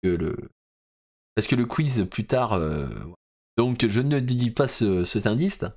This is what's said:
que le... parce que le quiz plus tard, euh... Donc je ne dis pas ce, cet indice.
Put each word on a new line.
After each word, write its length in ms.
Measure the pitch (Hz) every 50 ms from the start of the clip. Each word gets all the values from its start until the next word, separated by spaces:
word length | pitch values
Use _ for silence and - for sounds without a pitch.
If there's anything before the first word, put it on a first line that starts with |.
que 60 | -
le... 300 | 92 87 82 80 80 73 - - - _ _ _ _ _ _ _ _ _ _ _ _ _ _ _ _ _
parce 100 | - 107
que 120 | - -
le 80 | 123 120
quiz 420 | 123 - - 156 147 131 117 98 92
plus 160 | - - 104
tard, 280 | - - 127 127 110 107
euh... 340 | 90 80 78 78 76 69 65 55 52 - 85 87 _ _ _ _ _ _ _ _
Donc 280 | - 120 127 123 117 120
je 140 | 113 101 117
ne 220 | 131 143 147 139
dis 300 | 123 123 127 123 123 120
pas 180 | 113 - 139 131
ce, 340 | - - 117 101 95 90 87
cet 240 | - - 107 101
indice. 380 | 107 107 123 170 196 196 - - 90 -